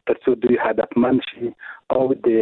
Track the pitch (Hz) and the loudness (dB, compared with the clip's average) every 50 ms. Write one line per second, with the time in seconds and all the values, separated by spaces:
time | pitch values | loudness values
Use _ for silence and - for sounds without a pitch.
0 | _ - 120 - - 131 123 113 117 120 123 - - 113 110 - - - - 120 | _ -4 -4 -2 0 0 0 0 2 0 0 2 0 -2 -2 -2 -2 -2 0 0
1 | 120 123 131 123 - - - - 120 117 110 - - - - - _ _ - 127 | 2 2 2 0 -2 -4 -10 -8 -8 -8 -8 -10 -16 -20 -20 -20 _ _ -2 0
2 | 131 131 135 - - 123 113 113 | 0 0 0 0 0 2 2 2